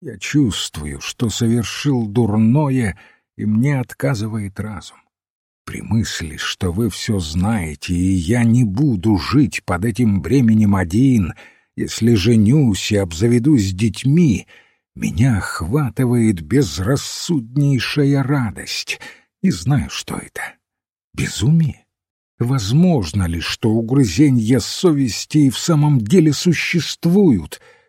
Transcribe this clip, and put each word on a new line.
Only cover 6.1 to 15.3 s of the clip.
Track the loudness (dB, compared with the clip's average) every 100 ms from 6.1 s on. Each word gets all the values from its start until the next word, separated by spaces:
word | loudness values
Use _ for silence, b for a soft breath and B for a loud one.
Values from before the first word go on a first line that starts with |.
| -6 -10 -8
что | -8 -6 -4
вы | -2 -4
всё | -4 -4 -4
знаете, | -4 -2 -2 -2 -4 -8 -4
и | -2 0
я | 0 0 2
не | 4 4 2
буду | 0 0 0 0 0
жить | 0 2 2 -2
под | -6 -4 -2
этим | 0 0 0
бременем | 2 2 4 4 4 2
один, | 0 2 4 4 0 B B B B -10
если | -8 0 2 4
женюсь | 4 4 4 4 2 0 0
и | -2
обзаведусь | -2 -2 2 2 4 2 2
детьми, | 0 -2 -2 0 4 4 2 b b b b _
меня | -8 -4 0 2